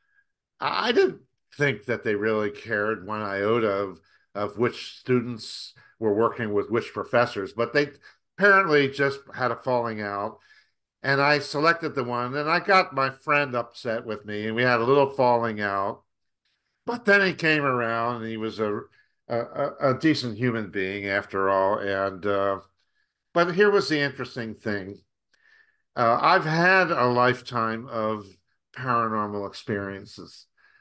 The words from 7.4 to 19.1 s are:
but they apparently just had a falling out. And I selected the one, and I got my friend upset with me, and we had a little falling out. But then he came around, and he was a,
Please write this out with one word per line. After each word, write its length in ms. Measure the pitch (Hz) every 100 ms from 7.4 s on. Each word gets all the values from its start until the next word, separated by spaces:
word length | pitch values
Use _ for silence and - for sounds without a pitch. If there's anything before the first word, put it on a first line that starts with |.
| 95
but 220 | 110 117
they 160 | 147 143 - - _ _ -
apparently 520 | 202 196 185 147 139
just 300 | 135 139 135 - -
had 160 | 123
a 40 | 113
falling 460 | 131 123 117 107
out. 380 | 104 101 107 110 _ _ _ _ _ _
And 160 | 135 139
I 200 | 143 147
selected 560 | - 143 160 170 156 139
the 80 |
one, 320 | 120 120 123 139
and 140 | 147
I 100 | 175
got 340 | 175 190 -
my 160 | 135 135
friend 460 | 127 - 147 139 123
upset 500 | 117 - 120 110 113
with 200 | 104 104
me, 200 | 104 110
and 100 | 113
we 80 |
had 160 | 127 120
a 60 | 117
little 240 | 143 135
falling 500 | 139 123 117 117 107
out. 440 | 101 98 98 - _ _ _ _ _ _ _ _ -
But 200 | 240 208
then 200 | 202 190
he 80 |
came 300 | - 165 151
around, 580 | 143 123 113 117 117 120
and 80 | 113
he 80 | 110
was 220 | 110 101
a, 220 | 107 104 - _ _